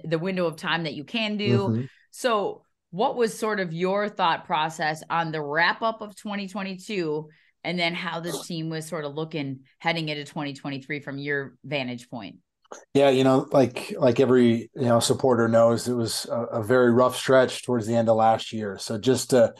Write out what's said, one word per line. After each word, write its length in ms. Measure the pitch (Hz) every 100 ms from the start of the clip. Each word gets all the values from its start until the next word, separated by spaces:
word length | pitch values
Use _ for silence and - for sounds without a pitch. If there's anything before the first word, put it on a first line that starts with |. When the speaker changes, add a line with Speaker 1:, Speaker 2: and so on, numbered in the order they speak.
| 160
Speaker 1:
the 140 | 165
window 260 | 185 185 170
of 100 | 156
time 280 | 175 165
that 100 | 160
you 100 | 131
can 320 | 143 233 214 208
do. 240 | 208 120
Speaker 2:
Mm-hmm. 260 | 98 110 135 _ _
Speaker 1:
So 520 | - - 214 170 - _ _ _
what 260 | 175 254 247
was 200 | 220 -
sort 220 | 214 202
of 140 | 175
your 340 | 165 180 202 208
thought 380 | 208 175 147 -
process 580 | 160 160 160 156 156 -
on 240 | 165 165
the 80 | 156
wrap 400 | 143 156 175 220
up 180 | 226 220
of 160 | 208 196
twenty 320 | 214 202 190
twenty-two 800 | 202 190 185 202 202 156 151 156 _ _ _ 160
and 120 | 175
then 160 | 170
how 280 | 175 175 165
this 260 | 170 - -
team 220 | 165 160
was 160 | 160 156
sort 160 | 165
of 120 | 147 147
looking 460 | 160 160 139 135 _ _
heading 280 | 165 165 156
into 160 | 147
twenty 300 | 139 165 143
twenty-three 480 | 135 143 131 - 147
from 160 | 143 139
your 400 | 143 143 131 _ 135
vantage 440 | 143 123 123 -
point? 280 | 123 95 - _ _ _ - _ 139
Speaker 2:
Yeah, 140 | 139
you 140 | 131
know, 240 | 131 131 139
like, 420 | 147 120 - - -
like 200 | 131 123
every, 520 | 123 127 120 117 117 -
you 100 | 120
know, 140 | 117
supporter 480 | - 123 131 117 113
knows, 400 | 117 117 113 120
it 60 |
was 320 | 120 113 - -
a, 160 | 117
a 220 | 117 117
very 280 | 104 127 123
rough 240 | 117 123 123
stretch 480 | - 131 123 -
towards 220 | - 123 107
the 100 | 117
end 140 | 113
of 60 | 110
last 360 | 113 110 -
year. 280 | 113 101 95
So 180 | - 113
just 320 | 117 123 -
to 240 | 127 113